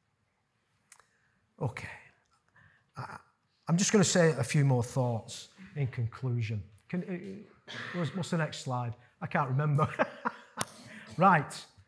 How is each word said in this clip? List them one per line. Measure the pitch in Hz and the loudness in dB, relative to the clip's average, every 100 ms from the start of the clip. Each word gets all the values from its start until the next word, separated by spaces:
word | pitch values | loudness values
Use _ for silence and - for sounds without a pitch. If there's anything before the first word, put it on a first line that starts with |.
| _ _ _ _ _ _ _ _ _ - _ _ _ _ _ - | _ _ _ _ _ _ _ _ _ -20 _ _ _ _ _ -8
Okay. | 139 - - - - _ _ _ _ _ - _ _ - | -6 -6 -12 -16 -20 _ _ _ _ _ -20 _ _ -14
I, | - - - _ _ _ - | -14 -14 -20 _ _ _ 0
I'm | 170 | 2
just | 202 | 4
gonna | 214 175 | 6 6
say | 185 165 | 6 4
a | 135 - | 4 2
few | 151 | 4
more | 139 123 | 4 4
thoughts | 117 - 123 113 - - - - - 147 | 2 0 -2 -2 -6 -14 -16 -20 -14 -6
in | 131 | -4
conclusion. | - 113 - 131 120 110 110 90 - - | -2 -6 -4 -4 -2 -2 -4 -8 -16 -8
Can, | 180 | -8
uh, | 190 175 - 208 - _ - - - 175 | -6 -8 -10 -14 -16 _ -16 -12 -8 -4
what's, | 156 190 | -4 -4
what's | 156 | -2
the | 170 | -2
next | 151 - | -2 -4
slide? | 135 123 120 - _ _ | -4 -4 -4 -8 _ _
I | - | -2
can't | 170 139 | 0 0
remember. | 131 151 143 151 - | 2 2 2 2 2
<laughs> | 311 - - - - - - - - - - - | -2 -2 -8 -8 -12 -8 -8 -8 -20 -18 -10 4
Right. | 190 165 131 - - - | 6 6 4 -6 -16 -20